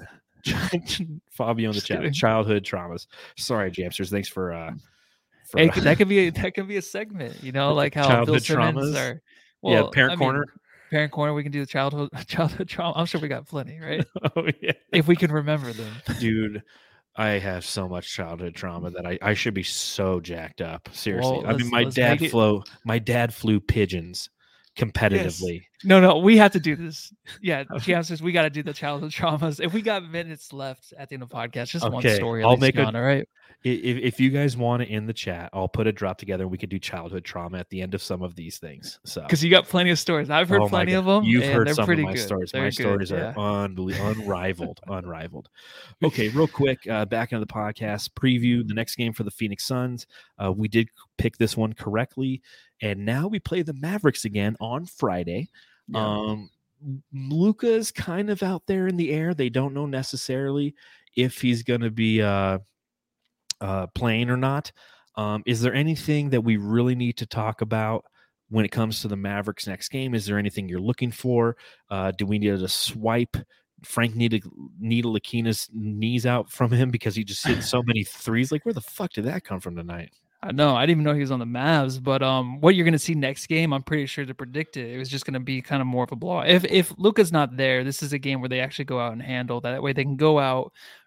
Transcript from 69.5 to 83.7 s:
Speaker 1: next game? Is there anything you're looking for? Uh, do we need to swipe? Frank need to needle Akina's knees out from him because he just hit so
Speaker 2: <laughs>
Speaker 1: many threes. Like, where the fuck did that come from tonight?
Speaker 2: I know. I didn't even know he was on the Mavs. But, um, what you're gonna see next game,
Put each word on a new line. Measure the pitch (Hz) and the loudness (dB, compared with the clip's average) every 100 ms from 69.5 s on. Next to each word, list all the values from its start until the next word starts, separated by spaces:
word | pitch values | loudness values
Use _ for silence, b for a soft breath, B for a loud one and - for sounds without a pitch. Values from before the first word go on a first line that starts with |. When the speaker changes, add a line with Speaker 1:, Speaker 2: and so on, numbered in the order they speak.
| - 107 | -6 -10
Speaker 1:
next | 90 - | -10 -8
game? | 135 131 | -6 -2
Is | 117 101 | -2 0
there | 104 | 0
anything | 101 - 92 | 0 -4 -6
you're | 90 | -4
looking | 101 120 123 | -2 0 -2
for? | - 127 120 117 117 b b - | -2 0 2 2 0 b b -10
Uh, | 98 95 | -4 -2
do | 92 98 | -2 0
we | 107 | 2
need | 104 98 | 2 2
to | 90 | 0
swipe? | - - 113 113 120 120 - - _ _ _ | -2 -4 -2 0 2 0 -4 -10 _ _ _
Frank | - - 117 | -6 0 0
need | 113 117 | 2 2
to | 110 90 - 67 90 | 2 -4 -18 -18 -8
needle | 113 117 117 | 0 0 2
Akina's | 107 - 117 113 107 - | -2 -2 -2 0 -2 -4
knees | 110 107 104 113 120 120 | -8 -6 -2 0 0 2
out | 123 - | 0 -2
from | - 117 | 0 2
him | 123 131 | 4 2
because | 117 110 98 | 0 -2 -4
he | |
just | 101 98 - | -6 -4 0
hit | 107 | 0
so | - 123 | 0 0
Speaker 2:
<laughs> | 120 | 2
Speaker 1:
many | 113 | 0
threes. | 98 - - 113 131 | -2 -6 -2 0 0
Like, | 151 | -2
where | 233 | -2
the | 175 | -6
fuck | - - 185 | -8 -8 -6
did | - | -4
that | 220 185 | -4 -6
come | - 92 | -6 -10
from | 90 87 | -8 -10
tonight? | 85 85 82 _ _ - | -10 -10 -12 _ _ -14
Speaker 2:
I | 196 | -6
know. | 135 147 | 2 4
I | 120 143 | 4 4
didn't | 160 | 4
even | |
know | 151 | 2
he | 147 | 2
was | 135 | 0
on | 127 | -2
the | |
Mavs. | 117 123 143 160 131 131 | -4 -2 2 4 2 -2
But, | 127 135 | -2 2
um, | 131 131 123 139 | 2 2 -2 4
what | 156 | 6
you're | 185 | 6
gonna | 170 160 | 6 4
see | - | 2
next | 156 135 139 - | 0 0 -4 -2
game, | 160 165 | 0 2